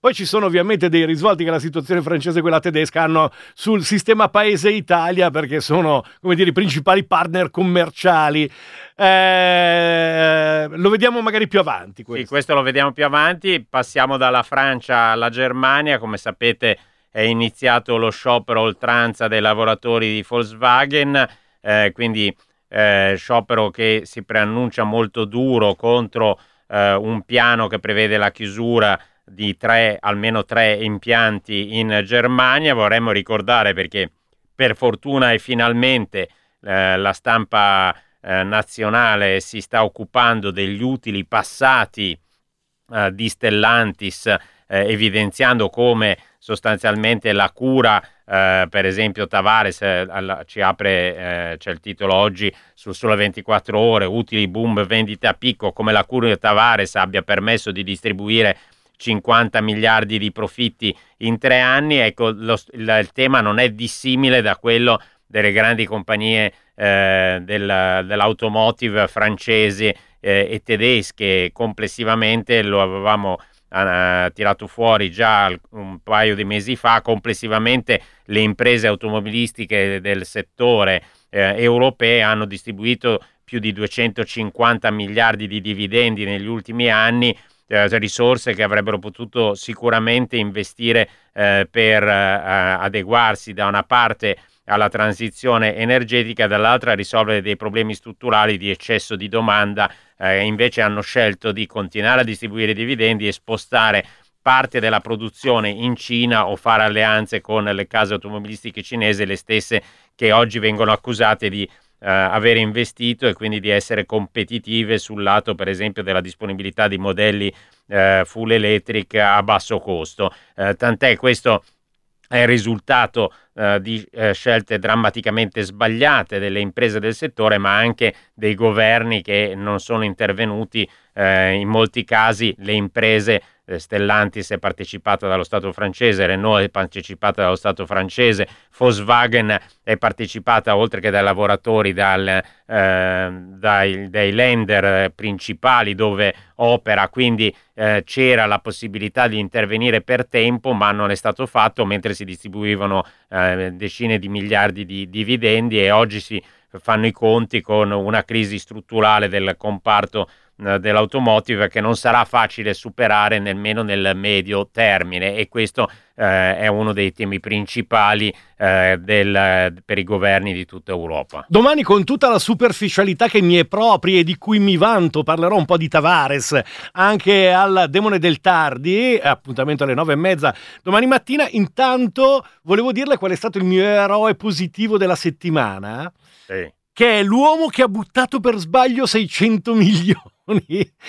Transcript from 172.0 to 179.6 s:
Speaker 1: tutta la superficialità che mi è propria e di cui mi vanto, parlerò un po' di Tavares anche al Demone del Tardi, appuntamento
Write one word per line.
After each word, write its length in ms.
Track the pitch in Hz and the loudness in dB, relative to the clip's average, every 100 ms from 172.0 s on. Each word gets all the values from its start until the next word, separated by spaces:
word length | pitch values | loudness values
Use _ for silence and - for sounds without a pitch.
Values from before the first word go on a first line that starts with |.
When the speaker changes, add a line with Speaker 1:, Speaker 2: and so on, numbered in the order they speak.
Speaker 1:
tutta 240 | 180 269 262 | 2 0 2
la 100 | 214 | 2
superficialità 880 | - 202 240 - 208 - 202 151 233 | 0 2 0 0 -2 0 0 0 0
che 160 | 214 | 2
mi 140 | 175 175 | 4 4
è 80 | 160 | 2
propria 540 | 196 233 196 185 185 | 0 2 2 4 2
e 40 | |
di 120 | 165 185 | 2 -2
cui 240 | - 214 | 0 2
mi 160 | 202 175 | 2 4
vanto, 480 | 208 220 170 151 | 4 4 2 0
parlerò 320 | 151 165 170 208 | 0 0 2 0
un 80 | |
po' 120 | 147 170 | 2 0
di 120 | 160 | 2
Tavares 720 | 160 151 175 135 139 - 139 - - - | 2 2 2 2 -2 0 -2 -2 -10 -10
anche 600 | 180 196 214 190 202 185 | 0 2 2 2 4 6
al 340 | 180 196 190 165 | 4 4 2 2
Demone 300 | 165 214 190 | 0 0 2
del 200 | 170 151 | 0 2
Tardi, 800 | 185 175 151 131 156 196 254 233 | 2 2 2 -2 -2 0 2 2
appuntamento 600 | 147 131 139 127 | 2 -2 -4 -4